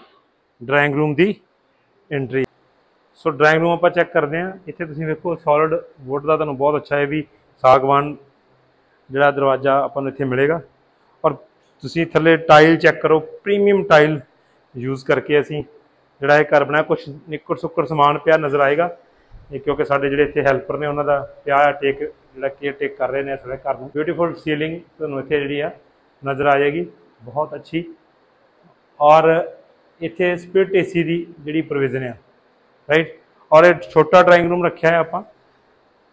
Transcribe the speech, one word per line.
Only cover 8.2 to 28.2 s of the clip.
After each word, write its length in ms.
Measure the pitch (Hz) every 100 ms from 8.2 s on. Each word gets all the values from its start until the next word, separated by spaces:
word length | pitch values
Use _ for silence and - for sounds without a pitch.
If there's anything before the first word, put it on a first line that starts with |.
| _ _ _ _ _ _ _ _ -
ਜਿਹੜਾ 200 | 135 143
ਦਰਵਾਜ਼ਾ 520 | 139 139 131 135 139
ਆਪਾਂ 180 | 131 143
ਨੂੰ 100 | 135
ਇੱਥੇ 120 | 139
ਮਿਲੇਗਾ। 380 | 135 127 143 165 - _ _ _ _ _ 160
ਔਰ 100 | 135 _ _ _ _
ਤੁਸੀਂ 260 | 131 165 165
ਥੱਲੇ 300 | 156 160 160
ਟਾਈਲ 400 | 165 151 156 160
ਚੈੱਕ 240 | 165 151
ਕਰੋ, 180 | 156 156
ਪ੍ਰੀਮੀਅਮ 640 | 156 - 202 202 202 202
ਟਾਈਲ 360 | 180 156 151 147 - _ _ _ _ 127
ਯੂਜ਼ 280 | 127 135 -
ਕਰਕੇ 340 | 131 - 147
ਅਸੀਂ 240 | 135 151 131 _ _ _ _ -
ਜਿਹੜਾ 160 | 139 147
ਇਹ 80 | 147
ਘਰ 180 | 147
ਬਣਾਇਆ। 200 | 139 151
ਕੁਛ 260 | 156 160 147 143 165
ਨਿੱਕੜ 280 | 151 - 165
ਸੁੱਕੜ 280 | 160 - 135
ਸਮਾਨ 320 | 156 143 147
ਪਿਆ 200 | 165 156
ਨਜ਼ਰ 220 | 151 143
ਆਏਗਾ, 380 | 139 147 175 - _ _ _ - -
ਇਹ 60 | 139
ਕਿਉਂਕਿ 260 | 147 143 143
ਸਾਡੇ 240 | 139 139
ਜਿਹੜੇ 140 | 143
ਇੱਥੇ 180 | 143 147
helper 360 | 139 135 - 143
ਨੇ 100 | 147
ਉਹਨਾਂ 160 | 147
ਦਾ 300 | 143 143 139 - 147
ਪਿਆ 100 | 139
ਆ 160 | 147
take, 280 | 139 139 139
ਜਿਹੜਾ 440 | 151 - _ 131 135
care 260 | 135 143
take 220 | 139 139 -
ਕਰ 120 | 127
ਰਹੇ 140 | 135
ਨੇ 100 | 139
ਇਸ 120 | 135 123
ਵੇਲੇ 120 | 135
ਘਰ 200 | 143 123
ਨੂੰ। 140 | 131
Beautiful 420 | 143 156 160 170 -
ceiling 440 | 156 151 156 170 - -
ਤੁਹਾਨੂੰ 220 | 156 139
ਇੱਥੇ 200 | 135 147
ਜਿਹੜੀ 200 | 139 143
ਆ 120 | 160 - _ _ _ _ 139
ਨਜ਼ਰ 200 | 139 147
ਆ 140 | 139
ਜਾਏਗੀ, 320 | 143 160 175 - _ _
ਬਹੁਤ 320 | 117 139 156 143
ਅੱਛੀ। 380 | - 165 170 - _ _